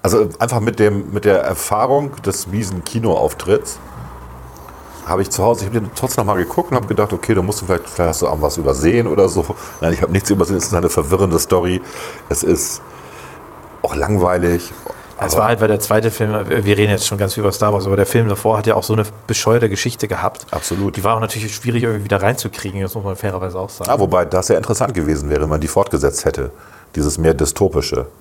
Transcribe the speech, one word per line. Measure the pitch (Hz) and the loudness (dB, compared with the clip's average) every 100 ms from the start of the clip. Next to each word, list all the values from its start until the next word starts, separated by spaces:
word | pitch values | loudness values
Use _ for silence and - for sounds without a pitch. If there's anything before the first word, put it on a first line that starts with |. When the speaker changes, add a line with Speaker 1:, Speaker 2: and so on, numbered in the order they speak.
Speaker 1:
Also | - 107 104 - | 2 2 2 0
einfach | 117 120 | -2 0
mit | 113 104 | -2 2
dem, | 107 101 90 | 2 2 -4
mit | 104 104 | 0 2
der | 95 | 4
Erfahrung | - 90 - 104 127 139 143 - | 2 -4 -2 0 2 2 0 -4
des | 101 - - | -4 -4 -4
miesen | 101 101 92 | -4 -4 -6
Kinoauftritts | - 113 113 80 71 - 90 104 - - - - - - - - - - - - - - - | -6 -2 0 2 0 -2 0 0 0 -14 -16 -16 -16 -16 -18 -18 -18 -18 -20 -20 -20 -16 -4
habe | 92 | -2
ich | 95 | -2
zu | - | 2
Hause, | 101 117 | 2 2
ich | 98 | 0
habe | 113 | -2
den | 104 | -4
trotzdem | - - - 104 | -4 -4 -2 0
noch | |
mal | 95 | 0
geguckt | 85 - 175 | 0 -2 0
und | 127 | -2
habe | 104 | 0
gedacht, | 107 104 | 0 0
okay, | 92 - | -2 0
du | 101 | 0
musst | 90 - | 2 -4
vielleicht, | 90 90 - | -2 -2 -2
vielleicht | - 85 | -2 0
hast | 82 | 2
du | 80 | 0
auch | 80 | 0
was | 76 71 | 0 0
übersehen | 71 67 78 117 113 | 0 2 4 4 2
oder | 87 95 | 4 4
so. | 85 76 - - - | 2 -2 -6 -10 -4
Nein, | 82 | -2
ich | 82 | 0
habe | 87 | 2
nichts | 95 - | 0 2
übersehen, | 95 87 95 | 2 2 0
es | - | 0
ist | |
eine | 90 87 | 0 2
verwirrende | - 73 92 98 82 | 0 2 2 4 2
Story, | - 92 90 90 - - - - - | 2 2 2 -2 -4 -14 -14 -14 -6
es | - | -2
ist | - - - - - - - - - - - - - - | 2 2 0 -8 -14 -20 -20 -20 -20 -20 -20 -20 -20 -6
auch | - 71 | -4 -2
langweilig. | 73 104 87 90 87 85 - - - - - - | 0 2 2 2 2 0 -4 -14 -14 -14 -16 -6
Speaker 2:
Es | - | -2
Speaker 1:
Aber | - | 2
Speaker 2:
war | 107 | 2
halt, | 117 | 2
weil | 107 | 2
der | 104 | 2
zweite | - 110 113 | 2 2 2
Film, | - 107 107 101 | 0 -2 -2 0
wir | 117 101 101 | 0 2 4
reden | 104 | 4
jetzt | 95 - | 2 0
schon | 101 | -2
ganz | 98 | -2
viel | - | 0
über | 101 | -2
Star | - 104 | 2 2
Wars, | 104 95 | 2 2
aber | 98 | 2
der | |
Film | 98 120 113 | 4 2 2
davor | 98 113 110 | 2 2 2
hat | 107 | 2
ja | |
auch | 107 | 0
so | - | 2
eine | 110 104 - - | 0 0 -6 -6
bescheuerte | 110 - 117 113 | -2 2 2 2
Geschichte | 98 123 120 107 | 0 -4 -4 -4
gehabt. | - 90 - - | -2 -4 -6 -8
Speaker 1:
Absolut. | - - 87 98 101 | -8 -4 -2 -2 -2
Speaker 2:
Die | |
war | 98 113 | 0 0
auch | |
natürlich | 110 113 107 - | -2 -4 -8 0
schwierig, | 120 117 | 2 2
irgendwie | 117 107 | 0 -2
wieder | 98 98 | 0 2
reinzukriegen, | 98 127 110 - 101 98 | 2 0 -4 -6 -8 -4
das | 95 | -4
muss | 110 | -4
man | 101 92 | -6 -4
fairerweise | 107 92 92 90 | -4 -4 -6 -6
auch | 95 | -8
sagen. | - 92 | -6 -2
Speaker 1:
Ah, | 127 | 2
wobei | 95 90 87 | 4 4 2
das | 92 90 | 0 2
ja | 95 | 2
interessant | - 107 - | 2 0 0
gewesen | 104 76 76 71 | 0 0 0 0
wäre, | 73 | 0
wenn | 78 | 0
man | 76 | 0
die | 76 | 0
fortgesetzt | - 98 73 69 - - | 0 2 2 0 0 -2
hätte, | - 65 - - - - | -2 -6 -8 -20 -20 -10
dieses | - 73 76 | -2 -2 2
mehr | 80 | 2
dystopische. | 76 73 - 98 73 67 62 62 - | 2 0 2 0 2 -2 -4 -6 -12